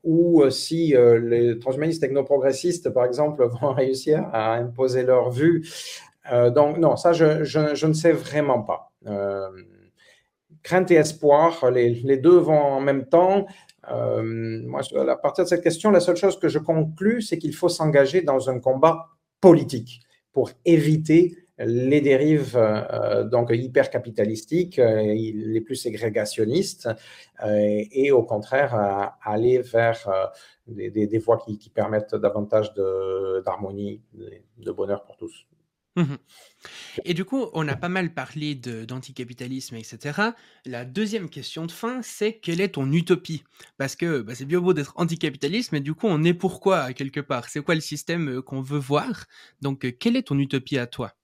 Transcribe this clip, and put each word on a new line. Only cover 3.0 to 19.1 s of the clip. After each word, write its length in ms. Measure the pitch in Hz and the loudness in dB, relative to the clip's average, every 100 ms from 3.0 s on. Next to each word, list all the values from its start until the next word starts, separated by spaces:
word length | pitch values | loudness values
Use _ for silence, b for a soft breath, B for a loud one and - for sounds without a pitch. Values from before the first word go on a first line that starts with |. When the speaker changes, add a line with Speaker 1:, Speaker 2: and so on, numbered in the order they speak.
Speaker 1:
exemple, 400 | 123 123 151 151 | 0 0 -2 2
<laughs> 160 | 120 120 | 0 0
vont 120 | 147 | -2
réussir 520 | 131 131 131 - 151 - | 0 -2 -2 0 0 0
à 220 | 113 110 | -2 0
imposer 500 | 117 123 120 131 127 | -2 -4 -2 0 0
leur 260 | 127 127 120 | 4 2 2
vue. 340 | 123 160 165 160 B B B B _ - | 2 2 2 -4 B B B B _ -2
Euh, 180 | 123 120 | 2 4
donc, 280 | 135 147 160 | 4 2 4
non, 180 | 160 120 | 2 4
ça, 160 | 175 | 2
je, 320 | 160 160 156 | 4 4 4
je, 300 | 151 156 151 147 | -2 0 0 0
je 100 | 156 | 0
ne 60 | |
sais 200 | 156 170 | 4 2
vraiment 500 | 151 - 151 143 120 | 2 -2 -2 0 0
pas. 300 | 104 82 - _ 104 | -2 -8 -8 _ -8
Euh, 420 | 101 101 98 95 95 95 95 98 _ b b b _ _ - | -4 -4 -4 -10 -14 -20 _ _ _ b b b _ _ -20
crainte 260 | - 180 185 | -2 0 6
et 60 | 165 | 4
espoir, 720 | 151 - 147 143 165 160 127 | 4 2 4 6 4 2 2
les, 200 | 123 120 | 4 2
les 260 | 117 135 135 | 0 0 4
deux 200 | 151 180 | 8 8
vont 220 | 151 151 | 6 2
en 220 | 143 135 | 2 0
même 260 | 139 139 - | 0 0 2
temps. 400 | 170 185 196 196 B B _ - | 4 6 2 -2 B B _ -8
Euh, 720 | 120 117 113 113 113 113 113 123 | -4 -2 -2 -4 -6 -6 -8 -8
moi, 140 | 139 135 139 135 | -8 -4 -2 -2
à 80 | 131 | 0
partir 280 | 143 - | -2 -2
de 40 | 180 | 0
cette 140 | 170 | 2
question, 300 | 175 165 214 | 0 0 4
la 80 | 185 | 4
seule 160 | 180 175 | 4 2
chose 200 | 196 190 | 0 0
que 100 | 156 | -2
je 100 | 151 | 0
conclus, 640 | 156 160 156 - 202 233 | 0 0 0 0 0 0
c'est 160 | 214 170 | -4 -6
qu'il 160 | 156 | -6
faut 140 | 139 175 | -2 -2
s'engager 540 | 175 156 143 135 180 | 0 2 4 4 2
dans 280 | 156 131 127 | 2 0 0
un 80 | 127 | -2
combat 500 | 131 131 160 160 - | 0 4 4 2 -8